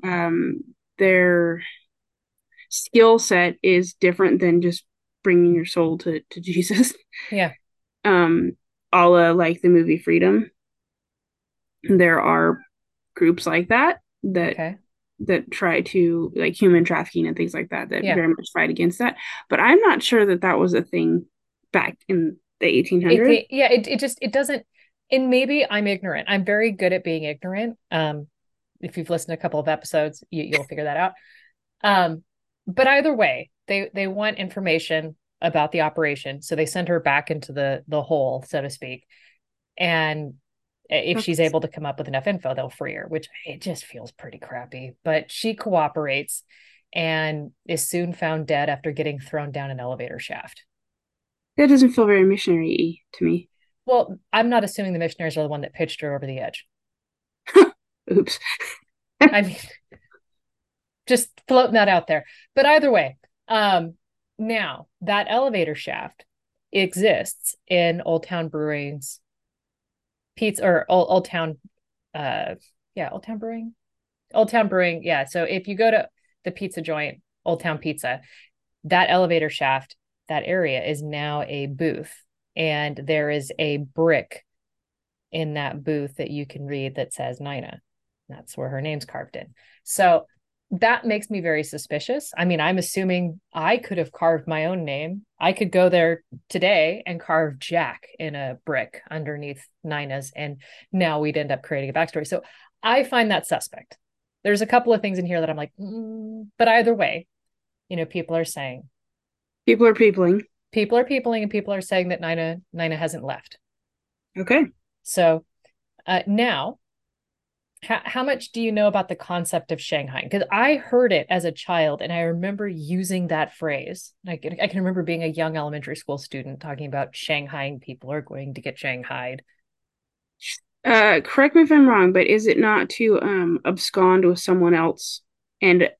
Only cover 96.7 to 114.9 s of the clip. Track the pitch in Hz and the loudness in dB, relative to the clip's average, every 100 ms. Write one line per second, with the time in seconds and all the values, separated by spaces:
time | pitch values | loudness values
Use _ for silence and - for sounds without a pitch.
96.7 | 190 156 202 - 170 - 160 156 139 - | 2 2 -2 -10 -12 -2 0 0 -6 -4
97.7 | 170 135 - - - 160 143 135 127 - | -4 -4 -8 -20 -12 -10 -8 -10 -10 -6
98.7 | 131 107 - - 156 151 147 143 139 - | -6 -6 -12 -14 -10 -10 -10 -12 -14 -20
99.7 | _ 160 147 143 135 135 - 147 139 _ | _ -8 -8 -6 -10 -10 -12 -12 -12 _
100.7 | - - 185 170 151 151 151 147 135 - | -20 -6 -2 0 0 -2 -2 -4 -6 -6
101.7 | 143 135 147 165 160 151 175 - - _ | -6 -4 -4 -4 -4 -6 -8 -8 -20 _
102.7 | _ 220 254 254 247 220 185 - - - | _ 0 0 2 0 0 0 -2 -6 -6
103.7 | - - - _ _ _ _ 202 202 214 | -16 -20 -20 _ _ _ _ -2 0 2
104.7 | 247 240 214 208 185 175 175 160 151 151 | 2 4 0 0 -4 -4 -2 -4 -6 -10
105.7 | - 196 226 220 220 220 220 208 - 226 | -14 -14 -12 -12 -12 -14 -14 -14 0 4
106.7 | 233 226 220 160 170 - _ _ _ _ | 4 2 0 -2 -4 -14 _ _ _ _
107.7 | _ - 175 160 180 165 165 160 151 135 | _ -12 -8 -6 -8 -6 -4 -4 -8 -10
108.7 | 127 - _ _ _ _ _ _ _ - | -12 -20 _ _ _ _ _ _ _ 2
109.7 | 220 226 220 220 190 175 202 - _ _ | 6 6 6 4 4 2 2 -2 _ _
110.7 | 220 208 240 247 269 240 226 208 208 202 | -4 0 2 2 -2 -2 -4 -4 -6 -4
111.7 | 196 - 190 180 170 165 165 165 170 _ | -6 -2 -2 -2 -4 -4 -4 -4 -8 _
112.7 | 170 165 151 160 160 131 131 - - _ | -6 -4 -2 -6 -6 -10 -12 -14 -20 _
113.7 | _ _ _ _ _ _ 190 185 277 302 | _ _ _ _ _ _ -12 0 2 2
114.7 | _ _ | _ _